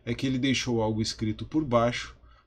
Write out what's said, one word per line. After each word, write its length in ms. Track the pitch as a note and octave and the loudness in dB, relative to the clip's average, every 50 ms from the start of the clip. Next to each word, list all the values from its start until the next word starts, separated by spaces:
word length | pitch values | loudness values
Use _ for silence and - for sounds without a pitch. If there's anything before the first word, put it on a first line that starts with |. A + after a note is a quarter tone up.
| - | -8
é 100 | A#2 A#2+ | -6 -4
que 120 | - C3+ | -2 -2
ele 140 | C3+ C3 C3 | 0 0 0
deixou 420 | B2+ C3+ B2+ - - B2+ A#2+ A2+ | 2 2 2 0 0 0 0 2
algo 200 | A2 A2 A2 A2 | 2 0 0 0
escrito 440 | A2 - - - A2 G#2+ G#2+ - A2 | -2 -2 -2 -2 -2 -4 -4 -4 -6
por 180 | - - D#3 D#3+ | -4 -2 -2 0
baixo 540 | C3 A#2+ A#2 A#2 A#2+ A#2 - - - - - - - - - _ | 2 4 4 4 4 2 -2 -6 -10 -14 -18 -20 -20 -20 -20 _